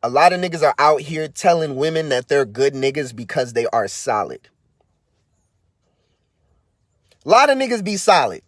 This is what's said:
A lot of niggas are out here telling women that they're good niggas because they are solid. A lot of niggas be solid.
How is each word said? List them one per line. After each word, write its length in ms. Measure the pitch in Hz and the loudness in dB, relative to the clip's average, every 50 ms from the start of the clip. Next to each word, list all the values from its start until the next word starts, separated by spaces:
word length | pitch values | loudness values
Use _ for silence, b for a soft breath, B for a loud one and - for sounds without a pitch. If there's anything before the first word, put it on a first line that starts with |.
| - | -6
A 60 | 120 | -2
lot 220 | 123 139 156 180 180 | 2 4 4 4 4
of 80 | 180 | 2
niggas 220 | 180 185 165 165 147 | -4 -6 -4 0 0
are 120 | 147 - - | 0 2 4
out 220 | 139 147 156 139 | 2 2 2 2
here 260 | 147 147 165 156 156 | 0 -6 -8 -8 -8
telling 480 | 160 - - - 190 175 170 160 151 139 | -8 -10 0 2 2 2 2 0 -4 -4
women 360 | 127 143 160 160 160 160 151 | -2 -2 -2 -2 -2 -2 0
that 180 | 135 123 127 _ | -2 -2 -2 _
they're 160 | 147 143 139 | 0 0 0
good 300 | 110 104 120 135 139 143 | -2 -2 -2 -2 -2 0
niggas 420 | 135 131 135 135 147 143 127 117 | -2 -4 -4 -2 -4 -8 -8 -10
because 380 | 107 120 - - 151 127 120 117 | -14 -12 -8 -4 -4 -4 -4 -4
they 120 | 117 117 113 | -4 -4 0
are 200 | - 117 104 98 | -2 -2 -2 -2
solid. 600 | - - - - 117 107 98 - - - _ _ _ _ _ _ _ _ _ _ _ _ _ _ _ _ _ _ _ _ _ _ _ _ _ _ _ _ _ _ _ _ _ _ _ _ _ _ _ _ _ _ _ _ _ _ _ _ _ _ _ _ _ _ _ _ _ | -6 -10 -6 -4 -2 -2 -4 -4 -8 -16 _ _ _ _ _ _ _ _ _ _ _ _ _ _ _ _ _ _ _ _ _ _ _ _ _ _ _ _ _ _ _ _ _ _ _ _ _ _ _ _ _ _ _ _ _ _ _ _ _ _ _ _ _ _ _ _ _
A 40 | 139 | 4
lot 220 | 190 240 277 294 | 6 6 6 4
of 80 | 277 262 | 2 0
niggas 240 | 269 247 240 220 196 | 0 -2 -2 -4 -4
be 140 | 190 208 | -4 -6
solid. 460 | 190 - - 196 170 135 107 87 - _ | -2 2 4 4 4 4 0 -4 -8 _